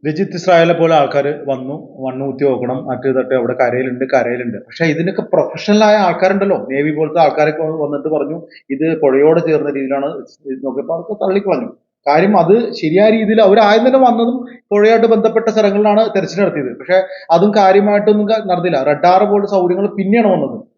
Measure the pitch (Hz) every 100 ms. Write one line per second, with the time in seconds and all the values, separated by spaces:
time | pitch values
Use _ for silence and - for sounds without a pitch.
0 | 151 151 196 175 180 170 165 160 165 160
1 | 139 143 139 147 139 131 131 151 - -
2 | 131 131 139 127 139 120 123 127 - 123
3 | 135 131 131 131 117 131 123 123 127 123
4 | 131 135 117 123 120 101 - - 165 151
5 | 170 - - 175 139 - - 208 214 214
6 | 185 170 185 202 196 160 - 135 147 151
7 | 156 175 156 151 151 156 156 160 143 -
8 | 156 151 139 165 - - _ 135 160 156
9 | 147 131 147 160 165 151 143 139 135 139
10 | 139 160 - _ 139 131 135 123 139 165
11 | 170 208 196 196 196 151 117 - _ _
12 | 143 151 190 202 165 220 226 - 160 175
13 | 214 220 208 220 202 208 208 220 247 262
14 | 254 226 233 262 - - _ 208 214 226
15 | 220 226 220 220 226 214 202 196 208 208
16 | 220 196 165 170 190 147 127 - 135 185
17 | 185 - - 170 202 208 190 196 208 208
18 | 208 208 208 220 196 175 175 151 135 143
19 | 175 185 202 202 202 202 175 180 202 -
20 | 190 226 220 175 135 - -